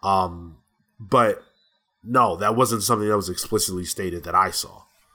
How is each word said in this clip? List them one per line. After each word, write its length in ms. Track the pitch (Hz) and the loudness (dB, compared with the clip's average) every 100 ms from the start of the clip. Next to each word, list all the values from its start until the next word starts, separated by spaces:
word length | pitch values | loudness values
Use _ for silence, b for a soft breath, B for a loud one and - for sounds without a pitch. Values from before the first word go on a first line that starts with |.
Um, 560 | 98 95 90 87 85 80 _ _ _ _ | 0 2 2 -4 -16 -20 _ _ _ _
but 420 | 104 131 113 98 - _ _ _ _ _ | 0 2 4 0 -8 _ _ _ _ _
no, 340 | 113 127 113 87 | -2 2 2 2
that 180 | 104 | 0
wasn't 280 | 113 123 113 | 2 2 2
something 260 | 98 113 104 | 0 0 2
that 80 | 104 | 0
was 140 | 92 | -2
explicitly 560 | 90 - 110 - 92 85 | -6 -4 -2 -2 -4 -8
stated 380 | - 95 85 | -6 -6 -8
that 100 | 85 | 0
I 160 | 90 92 | 2 2
saw. 320 | - - 90 - _ _ | -2 -10 -14 -20 _ _